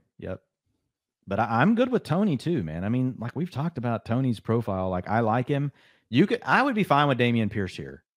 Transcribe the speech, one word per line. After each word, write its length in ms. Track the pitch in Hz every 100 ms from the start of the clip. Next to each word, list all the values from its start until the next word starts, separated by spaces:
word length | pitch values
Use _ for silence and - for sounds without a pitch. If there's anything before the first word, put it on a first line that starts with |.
| _ -
Yep. 240 | 90 92 _ _ _ _ _ _ _ _ -
But 140 | 98
I, 220 | 113 113
I'm 120 | 175
good 160 | 233 254
with 140 | 226
Toney 320 | - 175 208 131
too, 280 | 156 160
man. 200 | 78 82
I 60 | 101
mean, 260 | 127 127 -
like, 160 | 117 -
we've 120 | 175
talked 280 | 131 165 -
about 260 | 120 113
Toney's 380 | - 120 131 110
profile. 480 | - 117 110 95 92
Like, 180 | 90 -
I 140 | 113
like 260 | 110 120 127
him. 240 | 143 143 - _ _ _
You 180 | 120 196
could, 140 | 156
I 180 | 131 190
would 140 | 277 214
be 80 |
fine 240 | 175 143 143
with 100 | 123
Dameon 320 | 120 117 104
Pierce 260 | 107 92 -
here. 260 | 67 - _